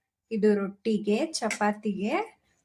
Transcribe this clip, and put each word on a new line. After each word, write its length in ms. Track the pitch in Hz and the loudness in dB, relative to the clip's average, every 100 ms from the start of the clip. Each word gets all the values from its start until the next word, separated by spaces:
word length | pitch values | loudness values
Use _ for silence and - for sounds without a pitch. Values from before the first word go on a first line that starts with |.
| _ _ _ | _ _ _
ಇದು 140 | 220 214 208 | 2 4 4
ರೊಟ್ಟಿಗೆ, 580 | 196 - 226 208 202 220 320 - | 0 -4 -2 0 2 0 0 -2
ಚಪಾತಿಗೆ, 760 | 220 - 208 208 214 180 208 349 453 _ _ _ | -4 0 -2 0 -4 -4 -2 -2 -4 _ _ _